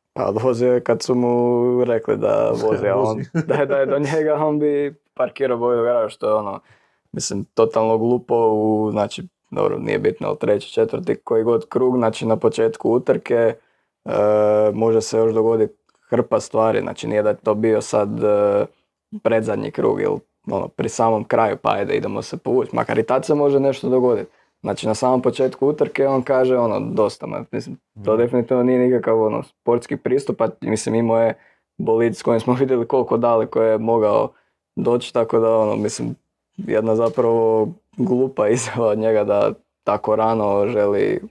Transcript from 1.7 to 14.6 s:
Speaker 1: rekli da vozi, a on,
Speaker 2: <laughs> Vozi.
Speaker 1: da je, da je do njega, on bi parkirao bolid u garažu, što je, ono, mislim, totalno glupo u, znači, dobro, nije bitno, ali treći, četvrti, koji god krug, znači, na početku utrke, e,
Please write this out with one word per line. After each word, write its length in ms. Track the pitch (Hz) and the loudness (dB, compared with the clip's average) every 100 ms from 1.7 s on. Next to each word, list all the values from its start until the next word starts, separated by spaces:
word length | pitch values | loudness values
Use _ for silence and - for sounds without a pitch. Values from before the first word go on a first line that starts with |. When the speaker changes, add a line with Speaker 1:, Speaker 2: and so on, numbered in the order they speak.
| 123 | 2
Speaker 1:
rekli 340 | 120 113 110 104 | 0 0 0 0
da 340 | 107 107 110 | 0 2 0
vozi, 360 | 117 - - 101 | 0 0 0 0
a 80 | 98 | 0
on, 200 | 110 110 | 0 -4
Speaker 2:
<laughs> 0 | |
Vozi. 120 | - 165 160 | -4 -6 -2
Speaker 1:
da 80 | 139 | -2
je, 100 | 139 | 0
da 120 | 139 | 0
je 80 | 131 | 0
do 140 | 139 | 0
njega, 360 | 147 160 151 151 | 0 0 0 0
on 240 | 156 151 | 0 0
bi 360 | 147 143 143 147 _ | 0 0 -4 -8 _
parkirao 440 | - 127 - 135 120 | -6 -6 -2 -2 0
bolid 220 | 120 120 | 0 0
u 40 | |
garažu, 260 | 117 120 107 | 2 0 -2
što 180 | - 110 | -4 -2
je, 60 | |
ono, 260 | 107 104 101 _ _ _ _ - | 0 -2 -10 _ _ _ _ -14
mislim, 340 | - - 101 - | -10 -6 -8 -4
totalno 440 | - 113 113 110 110 | 2 2 4 2 2
glupo 380 | 117 123 123 117 | 2 0 0 0
u, 540 | 113 107 107 107 107 | 2 2 2 0 0
znači, 360 | 104 104 - - _ - | -2 -4 -6 -16 _ -10
dobro, 260 | - 101 - | -2 -2 -2
nije 200 | 110 101 | -4 -2
bitno, 280 | - - 151 | -2 -2 -6
ali 100 | 151 | -4
treći, 360 | 113 104 - | 0 -2 -2
četvrti, 420 | 113 113 113 - 113 | -2 -2 -2 -6 -6
koji 200 | - 113 | 0 0
god 240 | 113 113 - | 2 0 -2
krug, 280 | 127 127 127 | 0 0 2
znači, 280 | 113 - 117 | 0 -2 -2
na 100 | 110 | 0
početku 540 | 110 113 113 - - | 0 2 -2 0 0
utrke, 440 | 123 127 123 - 120 | 0 2 -2 0 2
e, 180 | 113 113 _ _ _ _ - - 104 107 104 107 | 2 -2 _ _ _ _ -6 0 2 4 4 4